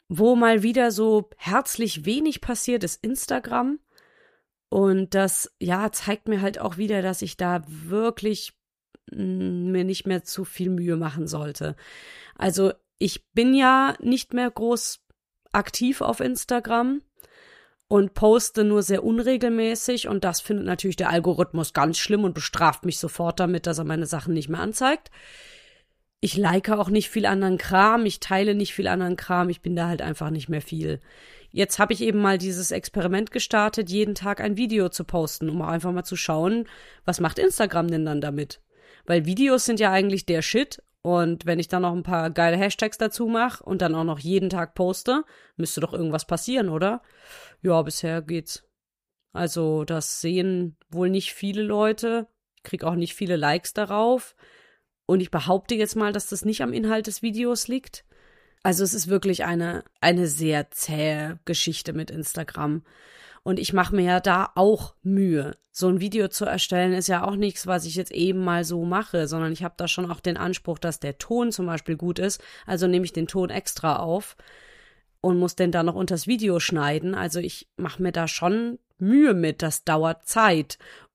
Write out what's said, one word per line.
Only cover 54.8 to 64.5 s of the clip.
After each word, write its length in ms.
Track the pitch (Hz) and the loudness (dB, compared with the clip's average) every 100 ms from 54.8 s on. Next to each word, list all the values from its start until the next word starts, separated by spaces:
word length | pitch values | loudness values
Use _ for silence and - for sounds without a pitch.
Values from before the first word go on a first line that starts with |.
| _ _ - | _ _ 0
Und 160 | 185 | 2
ich 100 | 180 | 2
behaupte 440 | 165 170 190 - 233 | -2 0 0 0 0
jetzt 200 | 214 220 | 0 0
mal, 160 | 208 | 0
dass 160 | 208 - | -2 -6
das 160 | 196 | -4
nicht 180 | 208 214 | -2 -2
am 120 | 240 | -2
Inhalt 340 | 240 220 220 214 | -2 0 0 -2
des 140 | 202 | -4
Videos 480 | 226 214 240 240 - | -4 -2 -2 -2 -2
liegt. 340 | 262 - - - _ _ _ _ _ | -6 -6 -18 -20 _ _ _ _ _
Also, 220 | - 175 | 0 0
es 100 | 190 | 0
ist 140 | 220 170 | -2 0
wirklich 380 | 190 196 175 - | 0 0 -2 -2
eine, 400 | 170 170 175 - _ | -2 -2 -4 -10 _
eine 260 | 170 175 170 | 2 2 0
sehr 440 | 147 160 151 147 | 0 0 0 -2
zähe 680 | - - 151 156 151 151 165 - | -6 -6 -2 -2 -2 -6 -8 -6
Geschichte 480 | 165 - 160 - | -4 -2 -4 -6
mit 180 | 156 160 | -8 -6
Instagram. 720 | 160 151 - - - 147 156 - _ - - - - | -8 -8 -8 -8 -4 -2 -2 -6 _ -20 -20 -20 -10
Und 160 | - 190 | -4 -2
ich 120 | - | 0
mache 240 | 190 180 202 | 0 2 2
mir 80 | |
ja 160 | 180 180 | 4 2
da 320 | 190 180 196 | 4 2 2